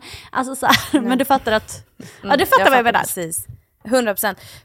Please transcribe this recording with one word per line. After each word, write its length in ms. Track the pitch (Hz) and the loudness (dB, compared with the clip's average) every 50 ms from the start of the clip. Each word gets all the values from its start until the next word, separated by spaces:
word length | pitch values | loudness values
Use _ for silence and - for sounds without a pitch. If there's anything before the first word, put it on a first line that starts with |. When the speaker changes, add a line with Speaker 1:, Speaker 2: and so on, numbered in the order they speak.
| - - - - - - | -6 -10 -18 -20 -16 -8
Speaker 1:
alltså 240 | - - 262 254 269 | -6 -6 -4 -4 -6
så 100 | - - | -2 0
här, 100 | - 262 - - - - | 2 2 2 0 0 -2
<laughs> 0 | |
Speaker 2:
Nej. 80 | 294 | 0
Speaker 1:
men 160 | 233 233 254 | 0 0 0
du 80 | 254 269 | 0 0
fattar 260 | - 277 269 - 233 | 2 0 0 0 0
att, 220 | 214 220 - - - - - _ _ | -2 -2 -2 -6 -16 -18 -20 _ _
ja, 60 | - - - - - - | -20 -20 -20 -20 -8 -2
Speaker 2:
Mm, 140 | 196 285 | 0 2
Speaker 1:
du 80 | 262 370 | 2 2
fattar 140 | - 539 508 - | 4 4 4 6
Speaker 2:
jag 60 | 339 | 6
Speaker 1:
vad 80 | 269 247 | 4 4
jag 60 | 226 | 4
Speaker 2:
fattar 60 | 233 | 2
Speaker 1:
menar. 80 | 214 - - | 2 0 0
Speaker 2:
precis. 420 | - - 190 170 160 165 - - - - - _ _ _ _ - | -2 -6 -6 -8 -8 -8 -10 -10 -12 -18 -20 _ _ _ _ -6
Hundra 300 | 208 240 254 240 214 196 | 0 0 0 2 0 -2
procent. 260 | - - 208 190 - - - - - _ | -2 -2 -4 -4 -6 -12 -20 -20 -20 _